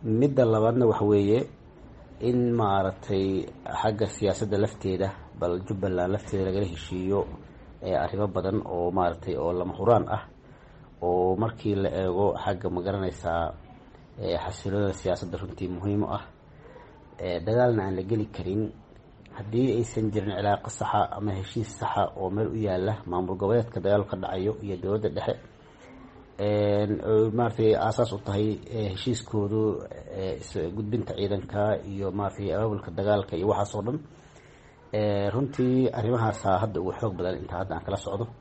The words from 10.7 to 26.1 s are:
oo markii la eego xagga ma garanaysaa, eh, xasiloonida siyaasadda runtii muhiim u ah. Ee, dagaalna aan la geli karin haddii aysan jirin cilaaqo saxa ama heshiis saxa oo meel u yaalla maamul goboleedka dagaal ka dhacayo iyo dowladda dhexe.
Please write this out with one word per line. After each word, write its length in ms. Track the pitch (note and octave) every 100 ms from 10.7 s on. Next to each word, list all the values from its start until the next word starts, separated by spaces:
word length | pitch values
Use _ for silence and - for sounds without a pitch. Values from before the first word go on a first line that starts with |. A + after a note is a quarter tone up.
| - - -
oo 340 | F2 F2+ F#2 F#2
markii 400 | A2+ - G#2+ G2+
la 140 | G2
eego 360 | E2+ F#2 F2+ G2+ -
xagga 320 | - F#2+ F#2
ma 120 | F2+
garanaysaa, 720 | F2+ G2 F#2 F2+ F2 E2 E2 - - - - - - -
eh, 180 | F#2+ E2+
xasiloonida 540 | - - G2 G2 G2+
siyaasadda 440 | F#2 F#2+ F2 F#2 E2+
runtii 300 | F2+ - F#2
muhiim 360 | F2+ G2 G2+
u 40 | G2+
ah. 160 | G2 - - - - - - - - - -
Ee, 200 | F2+ F2
dagaalna 420 | F2 A#2 B2 A2+
aan 120 | G2 F#2
la 80 |
geli 220 | F#2+ A2+ G#2
karin 380 | - F2+ G2+ G#2+ - - - - - -
haddii 340 | - G#2 A#2 C3 A2
aysan 280 | A2+ - A2
jirin 220 | G#2+ G2+ F#2+
cilaaqo 340 | G2+ G2+ -
saxa 320 | - G#2 G#2+ F#2+
ama 200 | - G#2
heshiis 380 | F#2+ F#2+ - A2 -
saxa 260 | - - G2 -
oo 120 | F#2
meel 180 | G2 G#2+
u 80 | A2
yaalla 380 | G#2 F2+ F#2+ A2 -
maamul 320 | F2 F#2 F#2
goboleedka 420 | G2 A#2+ A#2 -
dagaal 240 | F#2 G#2 F#2+
ka 100 | F#2+
dhacayo 360 | F2+ F#2 G2 G#2+
iyo 140 | G#2 F2+
dowladda 320 | F#2+ G#2 G#2
dhexe. 240 | D#2 - - - - - - - - -